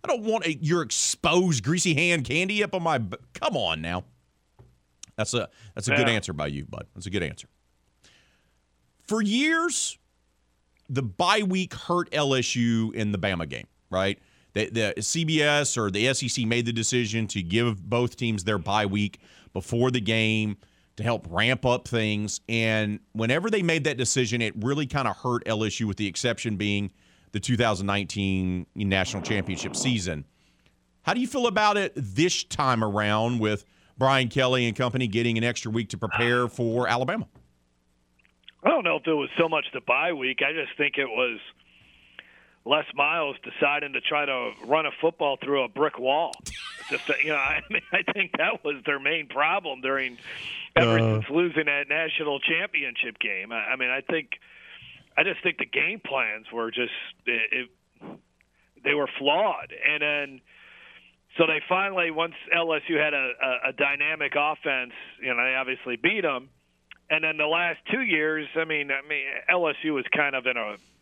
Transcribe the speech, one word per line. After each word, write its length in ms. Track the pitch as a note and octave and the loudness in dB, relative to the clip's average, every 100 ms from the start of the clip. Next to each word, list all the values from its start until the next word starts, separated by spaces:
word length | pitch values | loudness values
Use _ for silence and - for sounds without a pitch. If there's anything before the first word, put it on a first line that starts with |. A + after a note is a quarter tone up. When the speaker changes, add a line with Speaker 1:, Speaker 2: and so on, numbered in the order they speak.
Speaker 1:
I 40 | - | 0
don't 160 | A#3+ | -2
want 220 | G#3+ A3 E3 | 2 0 0
a, 100 | D#3 | -2
your 260 | D#3 F3 | 2 2
exposed, 800 | C3+ - - - E3 E3+ F#3 C#3 | 2 -2 -2 0 4 4 4 2
greasy 300 | G#2 F3 F3+ | 2 2 2
hand 320 | D3 F3 E3+ B2+ | 2 4 2 2
candy 380 | D3+ F#3+ G#3 | 0 0 0
up 100 | G3+ | 0
on 80 | F#3+ | 0
my 160 | E3+ C#3+ | 0 0
b-," 200 | G#2 - - | -2 -8 -14
come 220 | - - F3 | -4 -2 0
on 260 | F#2 D#2+ | -2 -2
now. 240 | E2 F2+ - _ _ _ _ _ - _ _ _ - - | -2 -4 -6 _ _ _ _ _ -20 _ _ _ -18 -6
That's 160 | G#2+ | -2
a, 160 | B2 G#2 _ G#2 - | -2 -4 _ -16 -8
that's 120 | G#2 | 0
a 80 | C#3+ | 2
good 120 | C#3 | 2
Speaker 2:
Yeah. 60 | |
Speaker 1:
answer 200 | A2 F2+ | 2 -2
by 140 | D2 D2 | -4 -4
you, 180 | C#2+ D2 | -6 -8
bud. 220 | - - - | -12 -14 -14
That's 100 | F2+ | -6
a 20 | |
good 140 | F#2+ | -4
answer. 240 | E2 - - _ _ _ _ _ _ _ _ _ _ _ _ _ _ _ - | -4 -8 -18 _ _ _ _ _ _ _ _ _ _ _ _ _ _ _ -4
For 140 | G#3+ | 0
years, 760 | G#3 A3+ D4+ E4 E4+ - - - _ _ _ _ _ _ _ _ _ | 2 2 2 2 0 -2 -4 -8 _ _ _ _ _ _ _ _ _
the 140 | C3 | -4
bye 400 | B2 F#2 F3+ G#3+ | -4 0 4 4
week 300 | G3+ F#3 F3+ | 4 0 0
hurt 360 | - - F3 F3 | -6 -2 -2 0
L 220 | D3 C#3+ | 0 4
S 220 | C3 A#2+ B2+ | 2 2 2
U 360 | A#2 A2+ A2 | 2 2 0
in 200 | - G#2 | -2 -2
the 60 | G2+ | 0
Bama 280 | G2 F2+ D#2 | 0 -2 -4
game, 200 | B1 - _ _ | -8 -12 _ _
right? 280 | F#2 G2 G2+ _ _ _ | 0 0 -2 _ _ _
The, 400 | G2+ G#2+ A2+ G#2+ - | -4 -2 0 0 0
the 60 | |
C 200 | G#2 E3 | -4 -2
B 180 | D#3+ D#3 | 0 2
S 360 | D3 D3 C#3+ - | 4 2 2 0
or 140 | G#2+ | 0
the 160 | G2 B2 | 2 2
S 140 | C3 | 2
E 40 | B2 | -2
C 180 | - A2 | -2 0
made 200 | A#2 A#2 | 2 0
the 80 | |
decision 540 | A#2 A2 B2+ A2+ A2+ A2 | 0 0 0 0 -2 -2
to 140 | G#2 | -2
give 460 | E2+ G#2 A#2+ G2+ F2+ | 0 2 2 0 -2
both 260 | A#2+ B2 - | 0 0 0
teams 280 | A#2 G#2+ | -2 0
their 140 | F2+ G#2 | 0 -2
bye 280 | D#2+ G#2+ G2+ | 0 0 2
week 340 | G2+ G#2 - - - - | 0 -2 -4 -20 -20 -10
before 380 | F#2+ - A#2+ B2+ | -10 -2 2 4
the 100 | B2 | 2
game 560 | G2+ A2+ A2 A2 G#2+ G2+ _ _ _ - | 2 2 4 2 0 -4 _ _ _ -4
to 80 | |
help 240 | A2 A2+ E2 | -2 -2 -2
ramp 360 | E2+ A2+ B2+ B2+ | 0 2 2 2
up 220 | B2 - | 0 0
things. 540 | A#2 G#2+ G#2 G#2 - - | 0 2 0 -2 -6 -4
And 520 | A2+ A2+ A2 G#2+ G#2 _ | 0 2 2 0 -4 _
whenever 360 | G#2+ A2+ C#3 G#3 | -4 0 2 2
they 120 | G#3 | 0
made 220 | E3+ D#3+ | 2 2
that 140 | D3+ B2+ | 0 -2
decision, 440 | B2 C3+ B2 A#2+ | 0 0 0 0
it 120 | A2+ A2 | -2 -2
really 280 | A2+ C#3+ D3 | -2 -2 -2
kinda 260 | D3 B2 | -2 -2
hurt 300 | F#2+ B2+ A#2+ - | -2 -2 -2 0
L 180 | A2 | 0
S 160 | A2 - | 0 0
U, 80 | A2 | -2
with 100 | F#2+ | -2
the 100 | G2+ | -4
exception 480 | E2+ A#2+ A2+ A#2 G2+ | 0 -2 -2 -4 -2
being 340 | G#2 G2+ G2+ _ _ _ _ | 0 0 -2 _ _ _ _
the 60 | G#2+ | -6
two 160 | - A#2+ | 0 2
thousand 280 | A#2 G2 G2 | 4 2 2
nineteen 760 | G2+ F#2+ G#2+ G2 F#2+ F#2 F2+ - - | 0 -2 -2 0 0 0 -2 -6 -6
national 460 | G2+ F#2+ F#2 G2 | 0 2 2 -2
championship 540 | - G#2 F#2 F2+ - - | -2 -2 -2 -6 -6 -2
season. 500 | C3 A#2 F2+ D#2 C#2 _ _ _ _ _ _ _ | 0 0 -2 -6 -10 _ _ _ _ _ _ _
How 100 | - | -2
do 60 | A3+ | -2
you 60 | B3 | 0
feel 200 | C#4+ A#3+ | 0 0
about 300 | G#3+ G#3+ G#3 | 4 4 4
it 160 | F#3+ - | 0 -4
this 480 | A2+ F#2+ F3 - | -6 2 2 2
time 400 | - - C3+ A#2+ | -4 -2 2 4
around 560 | A2 G2+ G#2 G#2+ A#2 A#2+ | 2 2 2 2 2 2
with 240 | G#2+ G#2 - _ _ - | 2 0 -4 _ _ 0
Brian 300 | C3 C3+ B2 | 4 4 2
Kelly 360 | C#3 C3 B2+ A#2+ | 2 4 4 2
and 100 | G#2 | 0
company 320 | B2 B2 B2 | 0 0 0
getting 300 | G#2+ A#2 A2+ | 2 2 2
an 60 | |
extra 260 | A#2+ A#2 A2+ | 0 -2 -2
week 180 | A2 A2 | -2 -2
to 80 | - | -6
prepare 500 | A2 - A#2+ B2 B2 | -6 0 2 2 0
for 400 | - A#2+ A2+ B2 | 0 0 0 2
Alabama? 400 | A#2 C3 G#3+ - - _ _ _ _ _ _ _ _ _ _ - _ | 0 0 -2 -6 -12 _ _ _ _ _ _ _ _ _ _ -20 _
Speaker 2:
I 60 | - | 2
don't 140 | D#4 | 2
know 120 | F#3 D3+ | 2 0
if 100 | - | 0
it 80 | |
was 160 | D#3 C3+ - | 0 0 0
so 100 | E3 | 2
much 180 | D#3+ - | 2 -2
the 100 | C3 | -8
bye 320 | - B2+ E3 | 0 0 2
week. 260 | D#3 C3 C3 | 0 -2 0
I 100 | C#3 | -2
just 240 | E3 C3+ - | -2 -6 -2
think 200 | C#3+ C#3 | -2 0
it 100 | C3+ | -2
was 320 | A2+ B2 A2 - - _ _ - - _ - - - - _ - | 0 0 -2 -12 -20 _ _ -20 -20 _ -20 -20 -20 -20 _ 0
Les 200 | D3+ D3 C3+ | 0 0 -2
Miles 420 | C#3+ E3 D3 C3+ | 0 0 -2 -6
deciding 500 | B2 - C#3+ D3 C#3+ | -12 -2 0 0 -4
to 80 | B2+ | -4
try 240 | - D3 D3 | -2 -2 0
to 260 | C3 A#2+ G#2+ A2 | -2 -4 -8 0
run 200 | D3+ D3+ | 2 2
a 60 | - | 0
football 380 | E3 E3 D3 C3+ | -2 2 -2 0
through 220 | B2+ C#3+ | 0 0
a 60 | B2 | 0
brick 280 | - D3 - | 0 -2 0
wall. 340 | B2+ C#3+ E3 - - - - - - | 0 2 0 -6 -12 -10 -12 -12 -6
Just, 200 | F3 - | -6 -2
uh, 40 | C3+ | -2
you 60 | D3+ | 0
know, 60 | D3 | 0
<laughs> 20 | |
I 240 | C3+ D3 - | 0 -2 -2
mean, 120 | F3 - | -6 -4
I 80 | F#3 F#3 | -6 -6
think 200 | G#3 F#3 - | -4 -4 0
that 260 | E3+ A#3 | 0 0
was 180 | D3+ C#3+ A#2 | -6 -6 -2
their 140 | C#3 | -2
main 280 | C#3 D#3+ C#3 | 0 -2 -4
problem 540 | B2+ D3+ F#3+ E3+ C3 | 0 0 0 -4 -6
during, 360 | C3 C3+ C3 A#2+ - - - - - - | -2 0 -2 -8 -14 -12 -12 -12 2 4
ever 240 | A#2+ A2+ | 6 6
Speaker 1:
Uh. 220 | A2+ A2 | 4 2
Speaker 2:
since 80 | G#2 | 2
losing 360 | D3+ F3 D#3 D3+ | 2 2 2 2
that 220 | C#3+ D3 | 0 0
national 520 | D3 D#3+ D#3 D3+ C#3 | 0 0 -2 -2 0
championship 800 | - E3 G3+ D#3 C#3 A#2 A#2+ G#2 | 0 0 0 -4 -4 -4 -4 -2
game. 320 | G#2 F#2+ G2+ | -4 -4 -4
I, 160 | A#2 G#2 | -6 -4
I 80 | C3 | -2
mean, 120 | B2 | 0
I 120 | C3 | -2
think 300 | - D#3+ C#3+ - - - - - - - - - | -2 -4 -2 -12 -14 -20 -20 -20 -20 -20 -4 0
I 60 | |
just 180 | F3 - | 2 2
think 160 | F3+ D#3+ | -2 -2
the 80 | - | -4
game 340 | C3+ D#3 G#3 - | 0 -2 -2 -4
plans 400 | C3+ A2+ G#2+ A2 | -2 0 -4 -8
were 160 | A#2 A2+ | -4 -4
just, 220 | A2+ A#2+ - - - - | -2 -4 -4 -12 -8 -4
it, 160 | A#2 A2 | 0 0
it, 680 | B2+ B2 _ _ _ - - _ _ _ _ _ _ | -2 -4 _ _ _ -18 -18 _ _ _ _ _ _
they 100 | C#3+ | -2
were 160 | D3 C#3 - | 0 0 0
flawed. 560 | C#3 D#3+ G#3 - - | 2 4 2 0 -8
And 280 | - C3+ D3+ | -2 0 2
then, 400 | D3 D3 C#3 C3+ _ - - - - - - _ _ - | 0 -2 -4 -10 _ -20 -20 -20 -20 -20 -20 _ _ 0
so 100 | E3 | 2
they 140 | D#3 - | 2 0
finally, 440 | F#3 G3 F#3 E3+ | 0 0 0 -2
once 240 | D#3 E3 D#3+ - E3+ | 0 -2 -4 -2 0
L 180 | E3 | 2
S 80 | D#3 - | -2 0
U 100 | D#3 | 2
had 160 | D3+ | 2
a, 180 | C#3+ C3 A#2+ | 2 -4 -2
a, 280 | C3+ B2+ B2+ | -2 0 -2
a 40 | |
dynamic 600 | C3 C#3+ C#3 D3 D#3+ C#3+ D3+ | 0 0 2 0 0 0 2
offense, 580 | D3 D3+ D#3 C3+ B2 - - - | 0 0 -2 -2 -4 -10 -18 -8
you 140 | B2+ | -2
know, 100 | B2 | 2
they 120 | B2 C3 | 2 2
obviously 400 | C3 C3 - A#2+ | -2 -4 -4 0
beat 280 | E3+ G#3+ | 0 2
'em. 260 | E3+ C3 C3+ _ _ _ _ - _ | 0 -2 -6 _ _ _ _ -20 _
And 140 | D#3 | 0
then 140 | D#3 D#3 | 0 0
the 100 | D3+ | 2
last 320 | E3 F3 E3 - | 2 0 -2 -4
two 100 | A#3 | -2
years, 460 | A#3+ D#3+ D#3 D#3 C#3+ D#3 | 2 2 2 0 -2 -4
I 100 | D#3+ | -2
mean, 260 | D#3 C#3+ | -2 0
I 100 | C#3 C#3+ | -2 -2
mean, 160 | D3+ C3+ C#3+ - | -4 -4 -6 0
L 180 | F3+ E3 | 2 2
S 80 | C#3+ | 0
U 100 | D#3 | -2
was 120 | D3 A#2+ - | -2 0 0
kind 200 | C#3+ C3+ | 2 0
of 100 | B2+ | -2
in 120 | A#2+ | -2
a 180 | G#2+ G#2 _ _ | -4 -8 _ _